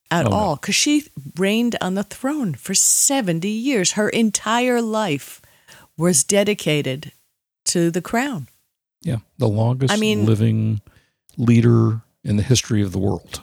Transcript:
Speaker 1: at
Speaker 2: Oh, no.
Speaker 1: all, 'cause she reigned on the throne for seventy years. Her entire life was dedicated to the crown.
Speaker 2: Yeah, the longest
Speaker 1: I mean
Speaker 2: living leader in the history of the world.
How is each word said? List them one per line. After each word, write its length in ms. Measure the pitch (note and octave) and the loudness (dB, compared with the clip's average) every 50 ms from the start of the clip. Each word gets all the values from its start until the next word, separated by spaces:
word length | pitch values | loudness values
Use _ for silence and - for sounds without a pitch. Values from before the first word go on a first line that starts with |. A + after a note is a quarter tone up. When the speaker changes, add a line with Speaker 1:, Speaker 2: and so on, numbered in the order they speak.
| _ _ | _ _
Speaker 1:
at 160 | D#3 E3+ D#3 | 0 2 2
Speaker 2:
Oh, 40 | A2 | 2
no. 60 | - | 2
Speaker 1:
all, 200 | G#3 G#3+ F#3+ D3+ | 2 0 0 -2
'cause 180 | - - - A2 | -4 -4 -2 -2
she 320 | - - D4 D4 D4+ D4 - _ - C3+ C#3+ - | 0 0 2 2 0 0 -4 _ -16 -14 -12 -4
reigned 400 | E3 F#3+ G3 G#3 A3+ A#3+ A#3+ A3 - | -2 0 0 0 0 0 -2 -2 -4
on 140 | - F#3 F#3 | -4 -4 -4
the 100 | G3 G#3 | -4 -6
throne 500 | - - - - C4 D4+ D4+ C4 F#3+ C#3+ | -8 -10 -8 -6 -4 -4 -2 -2 -4 -4
for 200 | - - - G3 | -6 -8 -4 -2
seventy 760 | - - - - - - - C#4 C4+ A#3+ F3+ E3 E3 E3 G#3 | 0 0 2 2 2 2 2 2 0 0 0 -2 -2 -2 -4
years. 420 | G#3+ A3 A#3 C#4 C#4 G#3+ F3+ - - | -4 -4 -2 0 0 0 0 0 0
Her 160 | - G#3+ G#3 | -2 -2 0
entire 720 | - A3+ A#3 A3 G3+ - - G#3 A3 A#3+ B3 B3+ B3 A#3+ | 2 2 2 0 0 -2 -2 -2 0 0 0 0 0 0
life 600 | A#3 A3 G#3+ G#3+ G#3+ F#3+ D3 C#3 - - - - - _ _ _ _ - - - - _ _ | -2 -2 -2 -2 -2 -2 -4 -4 -6 -12 -18 -20 -20 _ _ _ _ -20 -20 -20 -20 _ _
was 260 | - D#3+ F3+ F#3 - - | -2 0 2 2 2 0
dedicated 880 | - G3+ G3+ G#3 G3+ G#3+ - - E3+ D3+ D3 C#3 C3 C3 C#3 D3+ C#3 - _ _ _ _ _ _ _ _ _ _ | 2 2 2 2 2 -2 -2 -2 -2 0 0 -2 -4 -6 -8 -10 -14 -18 _ _ _ _ _ _ _ _ _ _
to 260 | - - F#3 E3+ E3+ | -2 0 2 0 2
the 120 | E3+ F#3 E3 | 0 -2 -4
crown. 460 | - - A#3 B3+ D4 C4 E3 B2+ - _ _ _ _ _ _ _ _ _ _ - | -2 -2 -2 -2 -2 -4 -6 -8 -10 _ _ _ _ _ _ _ _ _ _ -6
Speaker 2:
Yeah, 160 | E3+ B2+ A2+ - _ _ - | -4 -4 -4 -6 _ _ -2
the 100 | B2+ A2+ | 0 0
longest 440 | G2+ G#2+ A2+ A#2 B2+ B2+ C3+ B2+ G#3 | 2 2 2 0 0 0 0 2 2
Speaker 1:
I 40 | |
mean 300 | G#3+ G#3+ G#3+ G#3+ G#3 G#2 | 2 2 0 2 2 2
Speaker 2:
living 540 | A2 A2 G#2 A2 A2+ A2 A2 A2 A2 A2 G#2 - - _ _ _ _ _ _ _ _ _ | 2 2 2 2 2 2 2 0 0 -2 -4 -6 -10 _ _ _ _ _ _ _ _ _
leader 640 | - A#2+ A2+ A#2+ A#2 A#2 A#2+ A#2 A2+ A2+ A2 A2 A2+ - _ _ _ - | 0 2 4 4 6 6 6 6 6 4 2 0 -2 -8 _ _ _ -4
in 140 | - G#2 | -2 0
the 60 | G#2 G#2 | 0 2
history 400 | - B2+ A2 - - A#2+ G#2 G2+ | 2 2 0 2 0 0 0 0
of 100 | G2 F2+ | 0 -2
the 60 | F#2+ | -2
world. 420 | F#2+ G2+ F#2+ E2+ - - - - | -2 -2 -2 -4 -8 -12 -16 -16